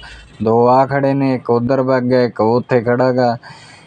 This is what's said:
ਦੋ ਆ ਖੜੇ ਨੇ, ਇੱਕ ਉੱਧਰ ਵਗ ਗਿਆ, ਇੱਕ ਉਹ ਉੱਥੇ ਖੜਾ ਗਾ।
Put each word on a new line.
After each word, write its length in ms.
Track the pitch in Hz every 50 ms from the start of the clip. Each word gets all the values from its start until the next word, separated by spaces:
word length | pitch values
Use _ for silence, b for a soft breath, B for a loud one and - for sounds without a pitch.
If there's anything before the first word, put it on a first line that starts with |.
| B B B B B B - -
ਦੋ 260 | 107 110 113 117 120
ਆ 180 | 123 127 131 135
ਖੜੇ 280 | 127 139 139 139 139 135
ਨੇ, 200 | 139 139 135 131
ਇੱਕ 140 | 120 - -
ਉੱਧਰ 320 | 120 120 120 123 135 131
ਵਗ 200 | 127 131 131 127
ਗਿਆ, 200 | 123 123 127 127
ਇੱਕ 200 | 123 117 - -
ਉਹ 140 | 107 110 117
ਉੱਥੇ 260 | 123 - - 131 120
ਖੜਾ 300 | 107 120 120 123 127 127
ਗਾ। 260 | 123 127 123 120 117 120 B B B B B B B B B